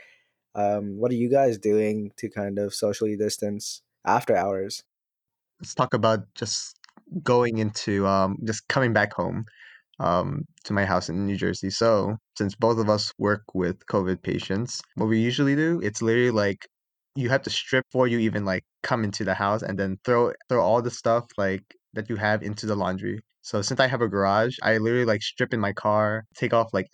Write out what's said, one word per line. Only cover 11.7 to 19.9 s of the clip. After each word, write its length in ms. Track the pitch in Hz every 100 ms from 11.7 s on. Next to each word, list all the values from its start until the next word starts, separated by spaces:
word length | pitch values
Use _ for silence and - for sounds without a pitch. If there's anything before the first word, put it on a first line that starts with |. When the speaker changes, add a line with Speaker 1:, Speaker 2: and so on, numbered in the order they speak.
Speaker 2:
So 460 | - 113 107 101 110 - -
since 180 | 104
both 240 | - 113 113
of 100 | 107
us 240 | 107 - -
work 240 | 101 104 -
with 300 | 92 87 92 -
covid 320 | 104 92 92
patients, 580 | - 92 - 95 123 - -
what 120 | - 113
we 120 | 110
usually 380 | 117 135 139 143
do, 240 | 160 170
it's 180 | 101 110
literally, 300 | 113 117 123
like, 380 | 110 101 98 - _ _ _ _ 139
you 120 | 120
have 120 | 135
to 80 | -
strip 340 | - - 131 -
before 160 | 127 127
you 140 | 117
even, 240 | 110 107
like, 180 | 101 95 - _
come 180 | - 120
into 220 | 104 98
the 100 | 95
house 280 | 92 101 110
and 140 | - 98
then 200 | 98